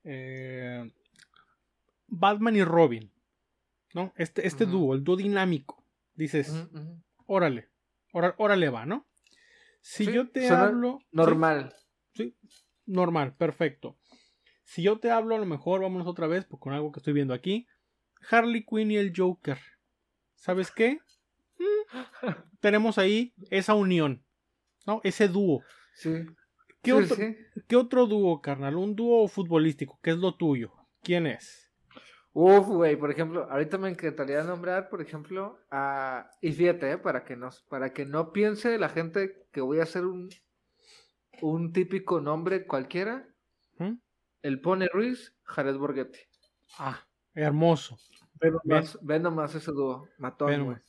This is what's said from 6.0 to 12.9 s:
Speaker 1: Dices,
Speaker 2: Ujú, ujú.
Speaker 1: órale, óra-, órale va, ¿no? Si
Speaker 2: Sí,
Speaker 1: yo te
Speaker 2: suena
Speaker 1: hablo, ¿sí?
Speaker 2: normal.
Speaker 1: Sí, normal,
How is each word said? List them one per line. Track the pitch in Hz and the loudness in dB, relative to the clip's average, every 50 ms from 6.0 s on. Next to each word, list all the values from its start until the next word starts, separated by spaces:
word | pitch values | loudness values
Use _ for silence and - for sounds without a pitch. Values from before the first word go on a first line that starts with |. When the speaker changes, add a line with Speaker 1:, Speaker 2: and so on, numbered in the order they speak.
| _ _ _ | _ _ _
Speaker 1:
Dices, | - 160 143 156 156 139 143 | -8 -6 -2 -2 -2 -2 -2
Speaker 2:
Ujú, | 156 160 165 160 - 156 | -6 -10 -10 -12 -16 -16
ujú. | 147 160 170 165 _ _ _ _ _ | -16 -16 -16 -20 _ _ _ _ _
Speaker 1:
órale, | - 196 190 175 156 131 117 - _ _ _ _ _ _ _ _ _ _ | -2 0 2 2 2 0 -2 -8 _ _ _ _ _ _ _ _ _ _
óra-, | 175 170 185 180 - | 0 0 0 0 2
órale | 214 208 208 190 170 147 | 2 2 4 4 2 0
va, | 123 113 113 | 0 -4 -6
¿no? | 143 202 285 - _ _ _ _ _ _ _ _ _ _ _ _ _ _ _ | -6 -6 -8 -8 _ _ _ _ _ _ _ _ _ _ _ _ _ _ _
Si | _ - - - 208 | _ -18 -4 -2 -2
Speaker 2:
Sí, | 208 226 | 0 2
Speaker 1:
yo | 240 254 254 | 0 0 0
te | _ 269 254 | _ -2 4
Speaker 2:
suena | 247 262 254 - | 4 6 6 6
Speaker 1:
hablo, | - 247 240 240 247 262 285 | 4 4 2 0 -2 -4 -6
¿sí? | _ _ - | _ _ 2
Speaker 2:
normal. | 160 165 165 160 156 160 160 156 143 135 127 - _ _ _ _ _ _ _ _ | 4 6 6 6 4 4 2 2 0 -4 -8 -16 _ _ _ _ _ _ _ _
Speaker 1:
Sí, | - 220 240 _ _ _ _ _ _ _ _ _ _ _ | -8 -8 -8 _ _ _ _ _ _ _ _ _ _ _
normal, | - | -4